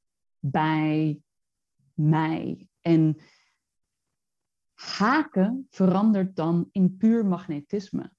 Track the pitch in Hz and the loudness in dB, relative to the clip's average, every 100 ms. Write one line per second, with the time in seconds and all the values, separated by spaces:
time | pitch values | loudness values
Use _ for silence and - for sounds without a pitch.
0 | _ _ _ _ 143 160 156 156 156 156 | _ _ _ _ -4 -2 0 0 0 0
1 | 156 147 _ _ _ _ _ _ _ - | -2 -4 _ _ _ _ _ _ _ -2
2 | 151 151 160 165 - 190 - _ 170 165 | 2 2 0 -4 -8 -10 -14 _ 2 4
3 | 156 151 - _ _ _ _ _ _ _ | 2 0 -10 _ _ _ _ _ _ _
4 | _ _ _ _ _ _ _ - - - | _ _ _ _ _ _ _ -20 -10 -2
5 | 208 302 302 196 196 262 262 - 190 185 | 0 2 0 -2 -2 -2 -8 -2 2 2
6 | 220 202 185 180 165 170 - 202 180 185 | 2 2 -2 -2 -2 -2 -2 0 0 2
7 | 220 233 202 175 - 147 - 202 - - | 0 2 0 -4 -6 -10 -8 -8 -6 -10
8 | - | -10